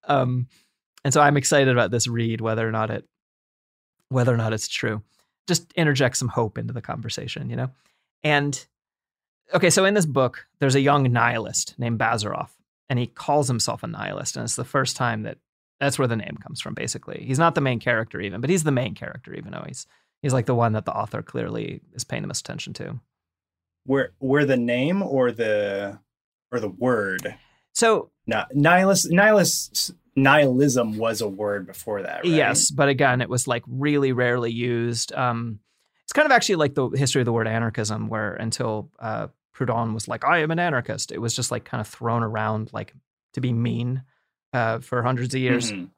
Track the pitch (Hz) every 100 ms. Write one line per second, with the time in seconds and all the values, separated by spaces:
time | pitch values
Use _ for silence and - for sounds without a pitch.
0 | - 143 127 127 123 _ _ _ _ _
1 | 143 143 147 143 135 147 135 120 104 120
2 | 123 117 113 113 110 113 113 110 110 107
3 | - _ _ _ _ _ _ _ _ _
4 | _ 131 123 117 113 110 - - 113 107
5 | - _ _ _ - 175 - - 160 139
6 | 127 - 120 - 110 - 117 120 - 113
7 | 113 - 123 - 131 120 131 - _ _
8 | _ _ 151 147 143 139 - _ _ _
9 | _ _ _ _ _ 180 180 196 190 208
10 | 160 135 127 - - _ 139 139 139 143
11 | 131 120 117 120 107 131 - - 120 113
12 | 113 113 104 - - _ _ _ _ 127
13 | 123 - - 147 131 120 113 113 113 104
14 | 101 98 - - 117 - 120 143 127 -
15 | 123 110 107 - _ _ _ _ 139 131
16 | 131 113 - - - - - - - -
17 | - - - 135 170 160 139 120 127 113
18 | 110 - 98 95 135 185 156 131 127 101
19 | - - - - - 90 - - - _
20 | _ _ 147 127 117 120 117 110 - 107
21 | 110 110 - 127 117 110 107 - _ 127
22 | - - 98 - - - - - - 123
23 | _ _ _ _ _ _ _ _ - 135
24 | 123 _ 131 143 143 127 120 123 139 190
25 | 196 139 123 110 110 104 101 98 101 101
26 | _ _ _ _ _ 123 107 92 123 117
27 | 98 92 - - _ _ _ - 233 202
28 | - _ - 107 - 143 151 180 190 190
29 | - 170 214 214 175 - - - - -
30 | _ - 135 147 139 127 143 123 113 107
31 | 113 110 110 95 104 101 90 - - 104
32 | 95 - 175 156 120 117 - 139 139 135
33 | 139 123 120 123 - 120 - 127 143 147
34 | 135 123 127 123 117 117 120 120 120 117
35 | - - 127 117 117 104 _ _ _ _
36 | - - 302 247 - 180 147 131 127 123
37 | 135 139 120 117 110 113 113 110 107 107
38 | 110 110 104 85 113 - 120 107 101 _
39 | 113 110 104 _ _ - 127 113 113 110
40 | 110 117 135 170 156 165 175 135 120 107
41 | - - 117 - 123 113 - 120 107 -
42 | 117 117 113 110 107 110 110 107 110 -
43 | _ _ _ - 127 117 120 117 120 131
44 | 131 _ _ _ _ 123 113 113 - 123
45 | 120 127 123 135 127 123 120 101 90